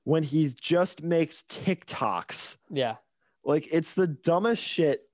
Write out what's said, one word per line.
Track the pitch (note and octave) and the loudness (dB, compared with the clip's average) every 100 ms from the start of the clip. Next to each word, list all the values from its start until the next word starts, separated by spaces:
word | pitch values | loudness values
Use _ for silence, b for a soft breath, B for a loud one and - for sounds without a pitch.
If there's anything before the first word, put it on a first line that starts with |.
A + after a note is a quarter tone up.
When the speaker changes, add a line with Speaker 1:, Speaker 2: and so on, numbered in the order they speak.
Speaker 1:
when | - D#3+ | 0 0
he | D3+ D3+ D3+ | 2 2 2
just | A#2+ - E3+ F#3 - | 0 0 2 2 -2
makes | D#3+ E3+ D#3+ - | 0 0 0 -4
TikToks. | - - - F#3 - - A2 F2+ - - - - - | -14 -6 -2 -2 -4 -4 -2 -2 -4 -8 -8 -10 -8
Speaker 2:
Yeah. | D3+ B2 A2+ _ _ _ _ | -4 -2 -4 _ _ _ _
Speaker 1:
Like, | - D3+ - | 0 0 2
it's | D#3+ E3 | 0 0
the | - F#3 | 0 0
dumbest | C#3+ - E3+ A3 A#3 | 0 0 2 2 0
shit | - - D#3 C3+ - | -2 0 2 0 -4